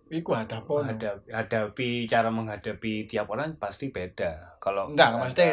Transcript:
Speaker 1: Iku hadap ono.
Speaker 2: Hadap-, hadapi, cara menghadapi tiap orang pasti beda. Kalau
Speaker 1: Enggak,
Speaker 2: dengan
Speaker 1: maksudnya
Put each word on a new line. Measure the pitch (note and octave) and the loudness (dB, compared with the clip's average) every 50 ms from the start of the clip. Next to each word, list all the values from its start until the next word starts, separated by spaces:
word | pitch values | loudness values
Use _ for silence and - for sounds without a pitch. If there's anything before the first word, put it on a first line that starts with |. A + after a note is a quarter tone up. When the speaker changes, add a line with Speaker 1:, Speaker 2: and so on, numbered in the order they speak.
| _ | _
Speaker 1:
Iku | - D#3+ E3 E3 - | -8 -6 -4 0 0
hadap | C#3 A2+ A2+ A2 A2+ A2+ - | 0 0 0 -4 -6 -8 -4
ono. | - D3 D3 C#3+ | 0 0 0 0
Speaker 2:
Hadap-, | C3 A2+ A2 A2+ G#2 G2+ G2 - | 0 -2 -4 -4 -4 -6 -6 -10
hadapi, | - A2 A2 A2 - A#2 A2 G#2+ G#2 - - B2+ A#2+ A#2+ A#2+ A#2 | -6 -4 -4 -2 0 0 0 0 -2 -2 -2 -2 -2 0 -2 0
cara | A2 A#2+ A#2 A2+ A2+ | 2 4 4 4 4
menghadapi | A2+ A2+ A2 A2 G#2 G2+ - A2+ G2+ - - A2 G#2+ G#2+ G#2 | 0 -2 -2 -4 -6 -6 -6 -8 -8 -4 -4 -4 -4 -4 -4
tiap | G#2+ - G#2 G#2+ G#2 | -4 -2 -2 -2 -2
orang | G#2+ C3+ D3 D#3+ D#3 | -4 -4 -4 -6 -6
pasti | - - G2+ - - C#3+ C3+ | -6 -6 -6 -4 -6 -6 -6
beda. | - F#2 F2+ F#2 - - F#2+ E2+ E2 E2 - - - - | -6 -6 -8 -6 -4 -4 -4 -4 -4 -6 -12 -18 -18 -4
Kalau | - G2 G2 G2 F#2+ - | -4 -2 0 0 -2 2
Speaker 1:
Enggak, | D3+ D#3 D3+ A#2 | 6 6 6 6
Speaker 2:
dengan | A2+ A#2 | 6 2
Speaker 1:
maksudnya | B2 B2+ - F3 F3 D#3+ | 0 0 4 4 6 6